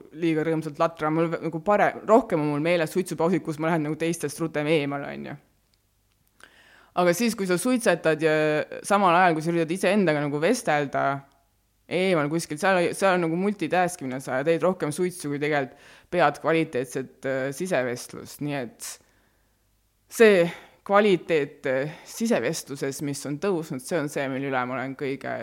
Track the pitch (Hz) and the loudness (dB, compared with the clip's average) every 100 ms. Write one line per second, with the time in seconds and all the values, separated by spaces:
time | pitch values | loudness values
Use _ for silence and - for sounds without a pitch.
0 | - 151 170 156 160 160 151 143 165 - | -12 -4 0 0 0 -2 -4 -2 -2 0
1 | 156 160 165 165 160 160 208 208 160 - | 0 0 0 -2 -6 -4 0 4 2 0
2 | - 226 - 165 147 147 160 175 156 185 | 4 4 4 0 0 0 2 2 0 -2
3 | 180 160 165 170 160 151 160 170 147 156 | -4 0 2 2 -2 -4 0 0 -2 -2
4 | 165 175 147 - 165 147 147 160 143 139 | -2 -2 -6 -4 -4 -2 0 0 0 -4
5 | 143 143 139 143 _ _ _ _ _ _ | -8 -10 -12 -14 _ _ _ _ _ _
6 | _ _ _ _ - _ _ - _ - | _ _ _ _ -20 _ _ -20 _ 0
7 | 180 175 233 233 190 175 254 254 220 170 | 2 2 0 0 -2 0 2 2 2 2
8 | 160 156 156 156 151 151 - - - 202 | 2 2 2 2 2 0 -4 -10 0 4
9 | 190 170 185 160 165 170 156 190 185 208 | 6 6 4 4 0 0 -2 0 2 4
10 | 170 151 147 147 165 233 - 147 143 139 | 2 2 -2 0 0 0 0 0 0 -2
11 | 139 139 - _ _ _ _ _ - 170 | -2 -4 -10 _ _ _ _ _ -6 -2
12 | 190 170 143 165 - 151 190 185 175 - | 2 2 0 -2 -4 -2 2 4 2 2
13 | 190 180 165 170 202 202 151 175 175 - | 2 2 2 0 -2 -2 0 2 0 -2
14 | 131 131 135 131 143 165 170 185 151 147 | -8 -8 -4 -2 0 2 2 0 -4 -2
15 | 180 180 143 143 147 147 131 - - - | -4 -4 -8 -4 0 0 -2 -8 -20 -20
16 | _ 175 147 147 143 160 160 123 135 139 | _ 2 2 2 0 2 2 -2 -4 -6
17 | 127 - 135 135 135 143 185 147 123 123 | -8 -8 -4 -4 -4 -6 -2 0 0 -6
18 | - - 107 - 147 139 117 - - - | -10 -16 -16 -10 -6 -6 -8 -12 -16 -16
19 | _ _ _ _ _ _ _ _ _ _ | _ _ _ _ _ _ _ _ _ _
20 | _ - 220 190 170 - - _ - 202 | _ 6 8 8 4 -2 -18 _ 2 4
21 | 214 175 - 160 139 - 139 131 151 - | 6 2 2 0 0 -4 -2 -2 -2 -8
22 | - - 226 180 120 160 - 139 139 135 | -16 -6 -2 0 0 -4 -10 -6 -6 -6
23 | 143 139 135 147 202 170 160 131 - 175 | -6 -6 -8 -4 -2 -4 -4 -10 -4 -4
24 | 147 151 135 131 139 131 123 127 135 135 | -2 -4 -4 -4 -4 -4 -4 -6 -8 -6
25 | 139 135 127 120 | -8 -6 -8 -8